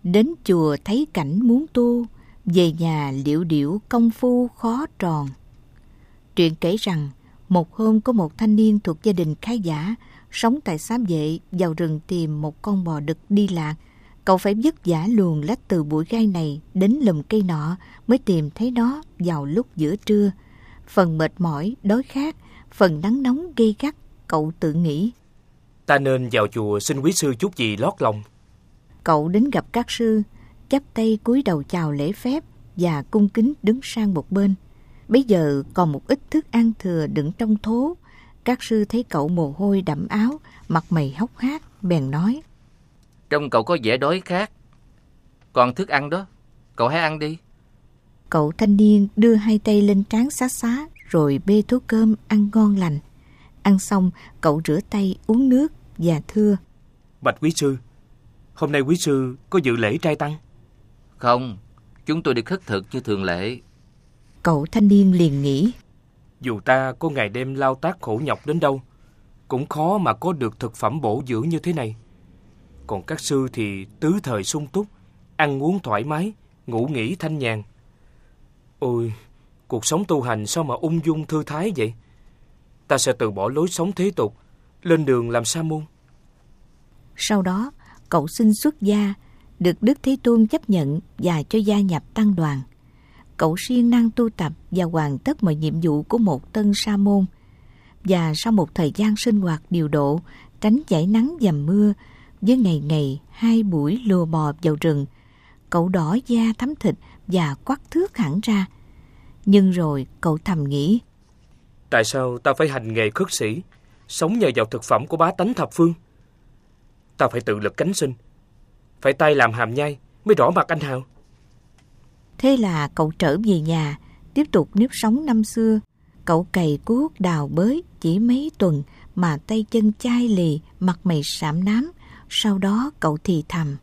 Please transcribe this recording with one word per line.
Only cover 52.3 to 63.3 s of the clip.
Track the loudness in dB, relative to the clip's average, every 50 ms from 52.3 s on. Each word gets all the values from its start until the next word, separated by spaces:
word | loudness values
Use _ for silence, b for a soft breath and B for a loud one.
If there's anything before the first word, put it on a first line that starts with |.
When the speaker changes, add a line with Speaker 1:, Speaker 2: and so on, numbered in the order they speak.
| 2 2 2 2 4
Speaker 1:
ngon | 4 4 4 4
lành. | 2 0 -2 -2 -4 -8 -12 b b b b b b b b b -2
Ăn | 2 2 2 2
xong, | 2 0 0 2 2 0 B B B B B -2
cậu | 0 0 0 0 0
rửa | 0 -2 -2 -2 -4
tay, | -4 -2 -2 -2 -4 -6 -2
uống | 0 0 2 4 4
nước | 4 2 2 0 -4 -10 -20 -20 -10 -2
và | 0 0 0 0 -4 -4
thưa: | -2 2 2 2 2 0 -4 _ _ _ -20 -20 _ _ _ _ _ _
Speaker 2:
"Bạch | -2 -2 -2 0
quý | -2 -2 0
sư, | 0 0 0 -2 -2 -10 -18 _ -20 _ _ -20 _ _ -20 -20 -20 -20 _ -8
hôm | -6 -4 -2
nay | 0 0
quý | 2 2 0
sư | 0 0 0 0 0 0 -4 -8 -12 -14 _
có | -2 0
dự | 0 2 0
lễ | 2 0 0 0 0
trai | -2 -2 -2
tăng?" | -2 -4 -6 -6 -10 _ -20 -20 -20 -20 _ _ _ -20 -20 -20 _ _ _ _
Speaker 3:
"Không, | -4 0 0 2 2 0 -8 -12 -14 -18 -20 -20 -20 _ -20 -20 -14 -6
chúng | -4 -4 -2
tôi | 0 0 -2
đi | -2
khất | -2 -4 -6 -8 -6
thực | -4 -4 -4 -4 -6
như | -10 -8
thường | -4 -4 -4 -2 -2
lệ." | -4